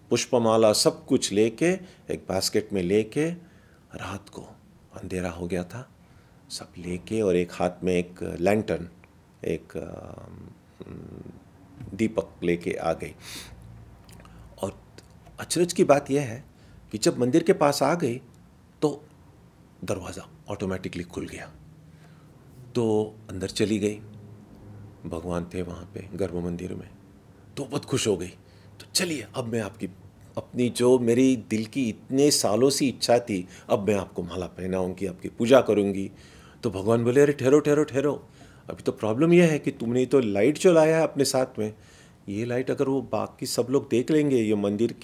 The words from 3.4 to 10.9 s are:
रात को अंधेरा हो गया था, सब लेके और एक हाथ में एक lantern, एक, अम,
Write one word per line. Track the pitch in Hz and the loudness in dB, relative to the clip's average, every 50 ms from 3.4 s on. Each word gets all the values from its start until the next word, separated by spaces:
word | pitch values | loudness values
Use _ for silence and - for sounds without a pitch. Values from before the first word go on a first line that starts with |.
| - - - - - - - _ _ _ - | -14 -20 -20 -20 -20 -20 -20 _ _ _ -16
रात | - - 92 95 98 - - | -14 -12 -10 -10 -12 -12 -14
को | - - - - - - - - - - - _ - | -18 -18 -16 -18 -20 -20 -20 -20 -20 -20 -20 _ -18
अंधेरा | - - 90 92 90 90 90 | -16 -10 -6 -6 -4 -4 -4
हो | 82 85 90 | -6 -6 -6
गया | 87 95 87 87 | -4 -4 -6 -6
था, | 87 - 123 - - - _ - _ - - - - - - - - | -8 -12 -16 -16 -18 -20 _ -20 _ -20 -20 -20 -20 -20 -20 -18 -16
सब | - - - - - 90 | -16 -14 -14 -16 -18 -12
लेके | 85 87 90 90 - - 110 110 | -8 -6 -6 -8 -6 -4 -2 0
और | 107 95 87 | 2 4 4
एक | 87 90 87 | 2 2 0
हाथ | - - 87 90 - - 90 | -2 -2 -2 -2 -2 -2 -2
में | 92 90 | 0 0
एक | 90 87 - - - 90 90 85 85 | 0 0 -2 -8 -12 -10 -10 -6 0
lantern, | 87 98 104 110 101 - 87 - 87 87 - - - _ _ _ _ _ _ _ - | 2 2 2 2 0 -2 -4 -4 -6 -12 -16 -20 -20 _ _ _ _ _ _ _ -6
एक, | 87 85 82 - - - | -6 -6 -6 -8 -10 -12
अम, | 80 - 85 87 - - - - - - 90 90 90 90 90 - - _ _ - _ - - | -10 -10 -10 -12 -14 -14 -16 -16 -18 -18 -18 -18 -20 -20 -20 -20 -20 _ _ -20 _ -18 -16